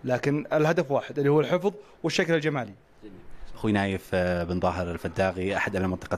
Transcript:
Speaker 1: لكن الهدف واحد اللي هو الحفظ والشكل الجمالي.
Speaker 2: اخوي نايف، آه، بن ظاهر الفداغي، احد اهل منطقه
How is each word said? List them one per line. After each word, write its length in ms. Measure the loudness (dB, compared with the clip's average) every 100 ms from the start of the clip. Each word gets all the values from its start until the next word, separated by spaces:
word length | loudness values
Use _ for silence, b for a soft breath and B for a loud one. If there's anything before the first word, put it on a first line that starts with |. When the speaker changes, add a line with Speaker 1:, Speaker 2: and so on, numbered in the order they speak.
Speaker 1:
لكن 420 | -2 0 2 0 2
الهدف 380 | 2 4 2 2
واحد 260 | 0 -2 0
اللي 140 | 4
هو 80 | 4
الحفظ 340 | 4 2 0 -4 B B
والشكل 300 | -2 0 2
الجمالي. 400 | 2 0 -2 -4 -10 _ -20 -20 -18 -16 -12 -12 -4
Speaker 2:
اخوي 160 | 0
نايف، 380 | 2 2 -2 -2
آه، 300 | 0 2 0
بن 160 | -2 0
ظاهر 320 | 0 0 -4
الفداغي، 680 | -4 -4 0 0 0 -2 -2
احد 180 | -2 -2
اهل 120 | -2
منطقه 300 | -4 -4